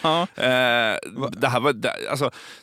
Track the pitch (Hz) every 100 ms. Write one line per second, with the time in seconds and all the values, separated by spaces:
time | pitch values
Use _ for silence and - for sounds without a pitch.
0 | 160 165 175 - 127 127 123 120 110 98
1 | 73 117 127 - 135 123 143 113 123 -
2 | - 139 135 - - -